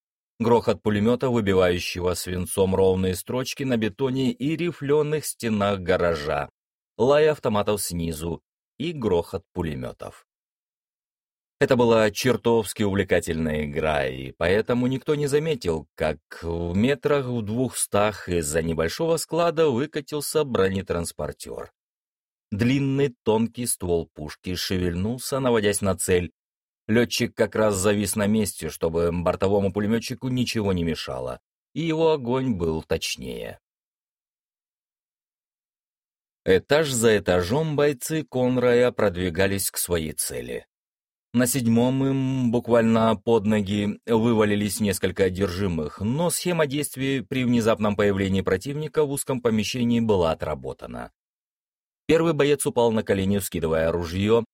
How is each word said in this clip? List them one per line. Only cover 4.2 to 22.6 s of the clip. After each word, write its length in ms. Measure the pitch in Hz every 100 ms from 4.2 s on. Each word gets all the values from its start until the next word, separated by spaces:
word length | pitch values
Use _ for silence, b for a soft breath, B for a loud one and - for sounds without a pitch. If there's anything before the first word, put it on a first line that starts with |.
| 127
и 240 | 120 135 156
рифленых 720 | 175 - 139 147 151 151 -
стенах 540 | - 120 107 101 98
гаража, 680 | 90 90 87 80 73 73 71 _ _ _ _ -
лай 320 | 120 147 156
автоматов 540 | 147 131 107 101 104
снизу 580 | - 87 82 76 85 78 _ _ _ -
и 140 | 156
грохот 520 | 160 110 87 - 90 -
пулеметов. 720 | - 82 69 60 - 50 - _ _ _ _ _ _ _ _ _ _ _ _ _ -
Это 140 | - 123
была 340 | 120 113 107
чертовски 720 | 95 127 113 117 117 107 -
увлекательная 840 | 101 98 92 90 85 80 80 76 76
игра, 420 | 73 78 76 67
и 240 | 65 65
поэтому 560 | - 82 101 110 123 127
никто 260 | 131 -
не 140 | 147 147
заметил, 580 | 147 160 143 87 80 71
как 240 | - 78 78 _ -
в 320 | 85 85 85
метрах 520 | 90 120 143 143 143 127
в 140 | 120
двухстах 880 | 101 117 127 - - 101 107 104 -
из-за 340 | 87 76 80
небольшого 540 | 82 80 80 - 165 165
склада 520 | - 160 170 156 156
выкатился 720 | 117 151 156 143 151 - 156
бронетранспортер. 1300 | 147 110 95 95 90 87 85 - 76 - - 58 53 _ _ _ _ _ _ _ _
Длинный 640 | 98